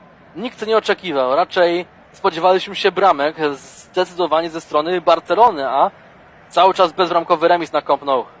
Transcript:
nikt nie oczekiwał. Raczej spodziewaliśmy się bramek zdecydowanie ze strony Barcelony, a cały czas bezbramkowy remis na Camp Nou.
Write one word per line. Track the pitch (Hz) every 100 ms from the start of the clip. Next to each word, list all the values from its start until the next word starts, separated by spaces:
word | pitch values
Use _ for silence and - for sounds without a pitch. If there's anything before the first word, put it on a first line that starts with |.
| - - - 151
nikt | 240 - 214
nie | 220
oczekiwał. | 208 196 185 139 127 139
Raczej | - 190 175 175 175 _ _
spodziewaliśmy | - 196 165 180 185 202 190
się | 196
bramek | 180 190 143 147 160 151
zdecydowanie | 135 - - - 185 180 175 170 156 170
ze | 160
strony | - 151 160 180
Barcelony, | 170 165 - 170 - 160 135
a | 135 185 - - - - - -
cały | - 185
czas | 185 180
bezbramkowy | 170 175 170 165 165 170
remis | 175 160
na | 151
Camp | - 139
Nou. | 143 131 107 -